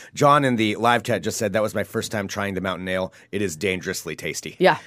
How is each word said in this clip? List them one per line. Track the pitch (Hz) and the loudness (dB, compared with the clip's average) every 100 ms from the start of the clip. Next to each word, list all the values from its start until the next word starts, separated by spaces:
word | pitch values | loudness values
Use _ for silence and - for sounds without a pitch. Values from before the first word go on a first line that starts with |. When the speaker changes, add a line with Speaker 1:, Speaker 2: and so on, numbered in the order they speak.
| - | -16
Speaker 1:
John | - 143 143 139 | 2 6 6 4
in | 120 | 2
the | 110 98 | 2 2
live | 113 120 | 2 2
chat | 107 107 | 2 -2
just | 98 101 | -2 -2
said, | 107 | -2
"That | 101 | 0
was | 107 | 0
my | 107 | -2
first | 98 113 104 | -4 -4 -4
time | 107 98 | -4 -4
trying | - 101 | -4 -4
the | 92 | -4
Mountain | 95 87 92 | -4 -4 -4
Ale. | 92 92 - _ | -4 -4 -8 _
It | 101 | -4
is | 101 78 | -4 -2
dangerously | 101 92 82 90 - 78 | -2 -2 -4 -6 -8 -8
tasty." | 82 73 - - | -8 -8 -10 2
Speaker 2:
Yeah. | 180 151 | 2 2